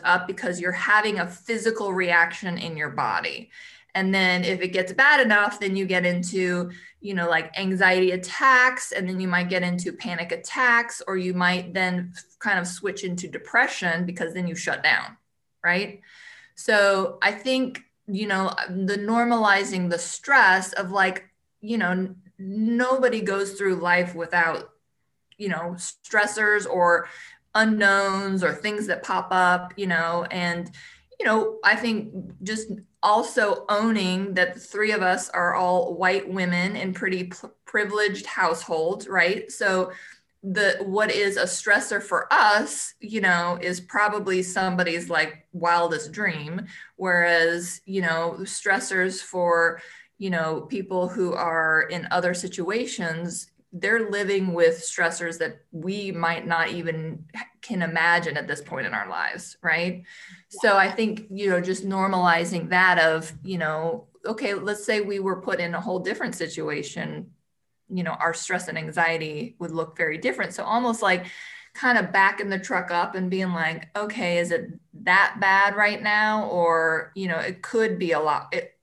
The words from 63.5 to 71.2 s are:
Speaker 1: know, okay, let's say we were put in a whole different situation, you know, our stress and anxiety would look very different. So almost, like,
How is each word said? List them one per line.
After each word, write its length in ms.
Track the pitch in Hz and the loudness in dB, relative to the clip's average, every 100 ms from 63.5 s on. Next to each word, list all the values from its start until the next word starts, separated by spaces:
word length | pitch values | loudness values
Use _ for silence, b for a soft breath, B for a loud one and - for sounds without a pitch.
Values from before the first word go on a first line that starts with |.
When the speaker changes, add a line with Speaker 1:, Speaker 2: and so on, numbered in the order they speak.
| 180 | -4
Speaker 1:
know, 480 | 156 156 165 165 - _ | -2 -2 -4 -6 -10 _
okay, 300 | - 214 226 | -8 -4 -4
let's 300 | 196 190 208 | -4 -4 -6
say 160 | 226 214 | 0 0
we 180 | 202 196 | 0 -2
were 220 | 190 185 | -2 -4
put 180 | - 180 | -2 -2
in 140 | 175 | -2
a 60 | 170 | -4
whole 180 | 180 185 | -4 -4
different 360 | 175 208 240 | -4 -4 -6
situation, 960 | - 160 - 151 151 147 170 160 151 180 _ _ _ _ _ - | -6 -8 -6 -6 -4 -6 -8 -8 -8 -12 _ _ _ _ _ -8
you 120 | 185 | -4
know, 100 | 160 | -4
our 200 | - 165 | -2 -2
stress 340 | 165 - 180 175 | -2 -4 -4 -4
and 100 | 160 | -8
anxiety 760 | 156 156 165 165 156 151 120 - | -6 0 0 0 -4 -8 -10 -10
would 120 | 170 | -8
look 260 | 160 - - | -6 -6 -2
very 200 | 160 156 | -2 -2
different. 360 | 240 - 196 | -4 -2 -6
So 100 | - | -6
almost, 380 | - 226 247 226 | -2 0 0 0
like, 240 | 202 180 | 2 0